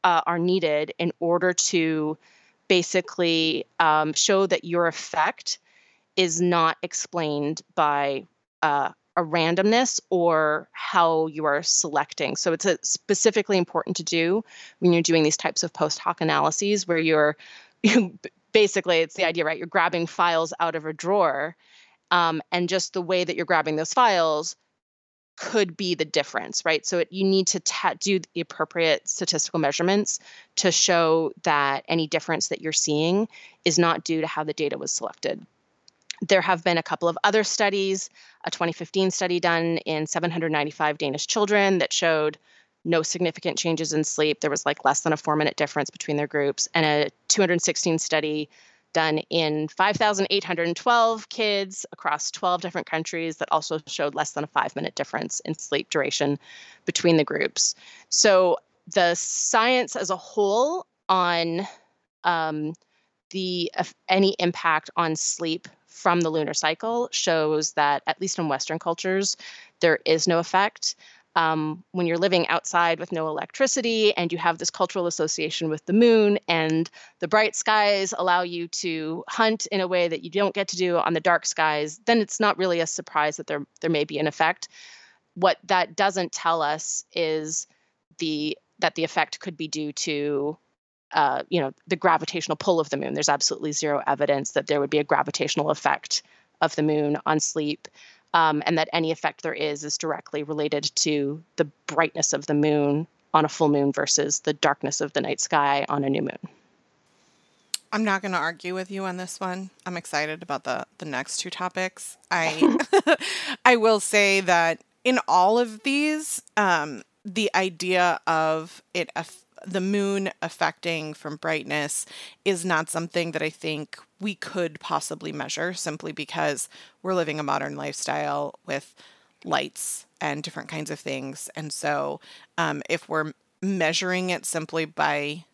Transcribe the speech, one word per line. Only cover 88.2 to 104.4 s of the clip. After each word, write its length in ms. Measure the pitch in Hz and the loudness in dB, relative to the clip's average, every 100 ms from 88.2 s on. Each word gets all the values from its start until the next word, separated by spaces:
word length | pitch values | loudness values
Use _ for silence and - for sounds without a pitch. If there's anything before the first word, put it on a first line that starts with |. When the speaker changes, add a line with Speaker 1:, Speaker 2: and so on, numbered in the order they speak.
| 160 151 151 - _ _ | -4 -2 -4 -6 _ _
Speaker 1:
that 160 | 160 - | -4 -2
the 80 | |
effect 360 | 160 - 156 - | -2 -2 -4 -6
could 180 | 196 156 | -12 -10
be 100 | 156 | -8
due 240 | 156 151 | -6 -8
to, 640 | 143 - 147 147 143 143 156 _ _ _ _ _ | -6 -4 -4 -2 -2 -4 -8 _ _ _ _ _
uh, 300 | 156 143 131 - | 2 2 0 -2
you 120 | 175 | -2
know, 120 | 135 - - | -2 -6 -6
the 80 | 170 | 0
gravitational 600 | 185 160 160 175 156 156 | 2 2 0 -6 -4 -2
pull 240 | - 170 | 2 2
of 100 | 147 | 2
the 80 | 139 | -2
moon. 160 | 139 | -4
There's 160 | 147 147 | -2 0
absolutely 420 | 143 - - 151 | 0 0 -2 -6
zero 300 | 147 151 143 - | -4 -2 -2 -2
evidence 460 | 139 143 143 139 | 0 2 0 0
that 160 | - 135 | -4 0
there 120 | 147 | 0
would 100 | 139 | 2
be 100 | 151 | 0
a 40 | |
gravitational 640 | 143 143 151 - 143 - 151 | 2 0 0 -2 -2 0 0
effect 540 | 151 143 139 - - _ _ _ _ | 0 0 0 -2 -6 _ _ _ _
of 140 | 160 - | -2 2
the 80 | |
moon 340 | 151 151 147 147 - | 0 2 0 -2 0
on 140 | 156 | -2
sleep, 480 | - 160 147 151 - _ - - _ | -2 -4 -6 -6 -12 _ -20 -20 _
um, 300 | 170 160 151 - | 4 4 2 0
and 140 | 165 | 0
that 100 | 156 | 0
any 200 | 170 160 | 0 -2
effect 320 | 160 156 - | -2 -4 -4
there 100 | 165 | -8
is 300 | - 156 147 | -4 -4 -4
is 140 | 151 - | -6 -6
directly 440 | 160 87 - 147 | -4 -6 -6 -8
related 480 | 147 151 147 147 151 - | -6 -2 -2 -2 -2 -2
to 480 | 160 147 139 156 - - | 0 0 -2 -4 -10 -4
the 80 | 151 _ - | -4 _ -4
brightness 480 | 147 165 - 156 | 0 0 0 -2
of 140 | 143 143 | -2 0
the 80 | 147 | 2
moon 500 | 151 147 143 147 165 _ _ | 4 4 2 0 -2 _ _
on 140 | 156 156 | 2 2
a 40 | |
full 200 | - 156 | 2 2
moon 220 | 147 139 | 4 2
versus 480 | 139 147 - 143 | 0 0 0 0
the 140 | - | -2